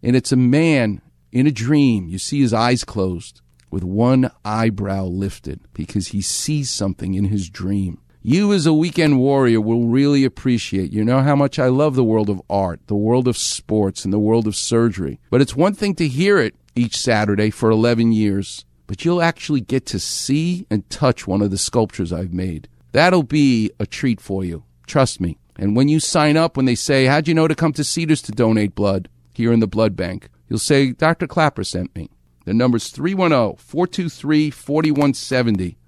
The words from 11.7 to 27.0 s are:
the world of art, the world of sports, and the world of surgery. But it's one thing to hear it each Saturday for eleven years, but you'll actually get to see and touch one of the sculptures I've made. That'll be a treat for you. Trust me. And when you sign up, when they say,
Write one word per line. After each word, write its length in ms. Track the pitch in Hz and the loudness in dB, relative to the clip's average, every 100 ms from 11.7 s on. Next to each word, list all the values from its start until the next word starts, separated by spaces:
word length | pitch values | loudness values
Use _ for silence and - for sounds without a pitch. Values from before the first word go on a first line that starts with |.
| 131 151 | 2 2
the 100 | 131 | 2
world 260 | 120 110 104 | 2 2 0
of 100 | 98 - | -4 -4
art, 320 | 101 95 85 _ | -2 -2 -4 _
the 80 | |
world 340 | 101 107 123 127 | -2 2 2 2
of 80 | 117 | -2
sports, 680 | - - - 107 98 - | -4 -8 -2 0 0 -2
and 100 | 95 | -2
the 40 | 101 | 0
world 280 | 107 113 110 | 2 2 0
of 100 | 101 | -4
surgery. 640 | - 117 117 92 80 60 _ | -2 0 0 -2 -8 -10 _
But 140 | 123 | -2
it's 140 | 139 127 | -2 0
one 180 | 175 | -2
thing 200 | 196 208 180 | 0 -4 -2
to 120 | 160 | -2
hear 300 | 127 240 202 | 0 2 2
it 160 | 110 - _ | 0 -4 _
each 220 | - 120 - | -4 -2 -2
Saturday 540 | - 110 104 101 107 | 0 0 2 0 0
for 200 | - 113 | 0 2
eleven 420 | 110 117 117 117 | 4 2 2 2
years, 520 | 110 107 98 98 - - _ _ | 2 0 -2 -6 -12 -20 _ _
but 180 | 101 | -6
you'll 180 | 165 175 | -2 0
actually 380 | 165 165 - 147 | 0 -2 -4 -4
get 240 | 110 131 - | -2 -4 -2
to 120 | 95 | -6
see 680 | - - - 143 165 175 - | -6 -8 -2 0 0 -4 -4
and 180 | 107 - | -4 -4
touch 380 | - 131 123 - | -2 0 0 -2
one 160 | 95 | 0
of 80 | 104 | 0
the 80 | 95 | -2
sculptures 560 | - 120 110 - 85 | -2 -2 -2 -4 -6
I've 180 | 85 92 | -4 -6
made. 360 | 90 92 78 - _ _ | -4 -6 -8 -12 _ _
That'll 320 | - 170 180 | 2 4 4
be 480 | 143 156 143 117 107 - | 2 2 4 2 0 -4
a 60 | |
treat 380 | 104 - 135 110 | -8 -4 -2 -2
for 200 | - 98 | -4 -6
you. 220 | 92 82 - _ - | -6 -10 -14 _ -4
Trust 340 | 151 131 - | 0 0 0
me. 160 | 87 78 _ - | -6 -6 _ -6
And 180 | 98 107 | -2 2
when 120 | 139 | 2
you 120 | 156 | 2
sign 360 | - 175 151 151 | 0 2 4 4
up, 180 | 165 - | 2 0
when 100 | 131 | 0
they 80 | 120 | 0
say, 300 | - 135 | 0 2